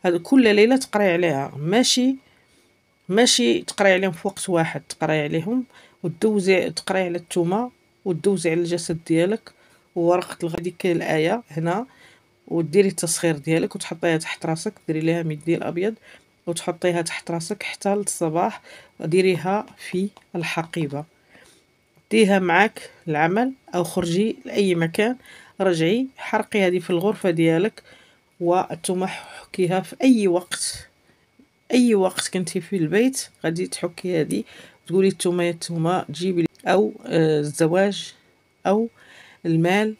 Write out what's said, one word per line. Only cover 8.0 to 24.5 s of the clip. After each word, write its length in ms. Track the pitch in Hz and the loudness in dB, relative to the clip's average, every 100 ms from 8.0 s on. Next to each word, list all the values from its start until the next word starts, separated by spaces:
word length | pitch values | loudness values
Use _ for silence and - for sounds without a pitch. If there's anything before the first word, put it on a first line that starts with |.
وتدوزي 460 | 196 165 202 190 165 | -6 -2 0 0 0
على 100 | 165 | 0
الجسد 380 | 170 170 170 165 - | -2 -4 -4 -8 0
ديالك. 460 | 165 180 220 - _ _ _ _ | 2 2 0 -6 _ _ _ _
وورقة 420 | 180 170 180 175 - | -2 2 2 0 -8
الغ-، 180 | 170 170 | -6 -6
ديك 260 | 175 - 190 | -8 -4 -2
الآية 560 | 165 165 156 160 226 - | -2 0 0 0 -2 -4
هنا، 380 | 151 170 185 262 _ - _ _ _ - | -6 -2 -4 -6 _ -20 _ _ _ -6
وديري 400 | 165 165 175 196 | -4 0 2 2
التصغير 480 | - 170 - 170 151 | 0 -4 -2 0 -2
ديالك 400 | 151 160 - 196 | 0 0 0 -6
وتحطيها 400 | - 165 170 160 | -12 -4 0 0
تحت 300 | - - 165 | -2 -8 -4
راسك، 260 | 160 214 - - | -4 -6 -10 -6
ديري 120 | 156 | -2
ليها 220 | 160 170 | 0 0
منديل 400 | 165 151 165 170 | -2 -6 -4 -2
أبيض 320 | - 170 202 226 - - _ _ - | -2 -4 -4 -6 -18 -20 _ _ -8
وتحطيها 560 | 170 - 170 185 170 | -6 -6 -2 -2 -2
تحت 280 | 165 - - | -4 -8 -8
راسك 320 | 170 165 208 | -8 -6 -8
حتى 320 | - - 202 | -10 -6 -2
للصباح. 680 | 202 202 - 165 160 208 - - - - _ | -2 -2 -4 -2 0 -2 -4 -18 -20 -20 _
ديريها 680 | 160 180 185 170 180 202 - - | 0 2 2 0 -2 -4 -6 -16
في 320 | - 180 202 - _ 180 | -8 -4 -4 -8 _ -8
الحقيبة. 680 | 165 - 165 170 147 139 156 _ _ - - _ _ _ _ _ _ | -6 -6 -6 -6 -6 -6 -12 _ _ -20 -20 _ _ _ _ _ _
ديها 240 | 220 202 196 | 4 4 4
معاك 520 | 180 170 220 - - - - | 4 4 4 0 -20 -14 -6
العمل 440 | 147 165 196 254 262 - | 0 2 2 -2 -4 -6
أو 100 | 180 | -4
خرجي 520 | 170 - 170 175 220 - | -2 -2 -2 0 0 -2
لأي 300 | 254 | -6